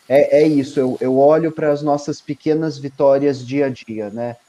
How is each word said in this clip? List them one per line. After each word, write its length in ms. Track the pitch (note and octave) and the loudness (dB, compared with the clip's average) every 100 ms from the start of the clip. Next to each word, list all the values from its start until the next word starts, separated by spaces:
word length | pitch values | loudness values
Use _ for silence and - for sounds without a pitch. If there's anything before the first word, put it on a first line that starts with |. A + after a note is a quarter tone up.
| _ | _
é, 360 | C3+ C#3+ C#3+ | 2 4 4
é 40 | D#3 | 4
isso, 320 | D3 C3 - | 2 -2 -2
eu, 180 | C3 B2 | -2 -2
eu 180 | B2+ C3 | -2 4
olho 340 | C#3+ D#3 E3 | 4 4 0
pras 300 | D#3 D3+ C#3+ | -2 -2 -2
nossas 400 | D3 D3 D3 D3 | -2 -4 -4 -10
pequenas 560 | - C#3 D#3 D3+ D#3+ C3+ | -10 -6 -2 -2 -2 -8
vitórias 680 | C#3 C3+ C#3+ C#3 C#3+ B2+ B2 | -12 0 2 4 0 -2 -6
dia 220 | C#3 C3+ | -4 -4
a 20 | |
dia, 400 | B2 - A2 G#2 | -4 -12 -10 -10
né? 260 | A2 A#2+ A#2+ | -8 -10 -12